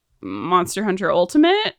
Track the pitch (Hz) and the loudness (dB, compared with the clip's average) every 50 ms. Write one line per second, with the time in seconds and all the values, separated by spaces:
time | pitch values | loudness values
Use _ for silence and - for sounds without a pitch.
0 | _ _ _ _ - 95 95 104 - 160 180 180 175 - - 196 214 208 185 190 | _ _ _ _ -14 -12 -10 -8 -4 0 0 0 0 0 -4 -6 -4 -4 -2 -2
1 | 202 - - 175 175 175 - 302 311 339 381 427 427 - - | -2 0 0 0 0 2 4 4 4 4 4 2 0 -2 -6